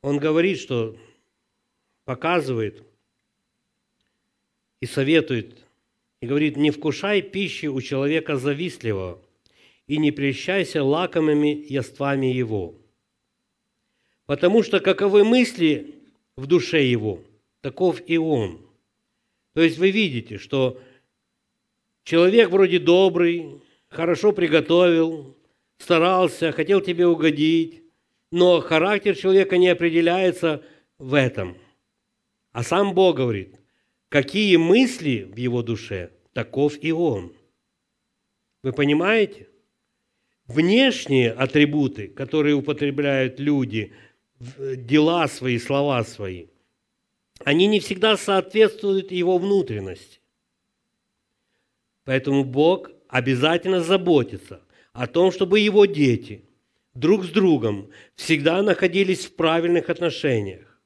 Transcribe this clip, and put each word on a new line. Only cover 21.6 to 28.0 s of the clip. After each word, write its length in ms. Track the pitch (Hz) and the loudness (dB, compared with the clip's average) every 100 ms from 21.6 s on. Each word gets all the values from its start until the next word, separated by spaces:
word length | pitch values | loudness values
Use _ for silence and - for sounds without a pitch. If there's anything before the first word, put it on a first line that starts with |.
| _ _ _ _ | _ _ _ _
человек 480 | - 165 180 226 208 | -2 2 4 6 4
вроде 280 | 190 190 175 | 4 4 2
добрый, 840 | 151 180 190 175 175 170 156 139 _ _ _ | 4 4 4 2 0 -2 -8 -16 _ _ _
хорошо 420 | - 165 165 208 | -6 -4 0 0
приготовил, 1040 | 202 175 156 151 170 180 165 165 160 135 - _ _ _ _ | 0 2 0 2 4 4 4 0 -4 -14 -20 _ _ _ _
старался, 760 | - 170 170 185 180 - 165 | 0 2 4 2 0 0 -6
хотел 260 | 151 156 196 | -4 0 0
тебе 260 | 180 170 175 | 0 0 2
угодить, 760 | 165 160 147 156 165 165 - _ _ | 2 0 0 0 0 -2 -10 _ _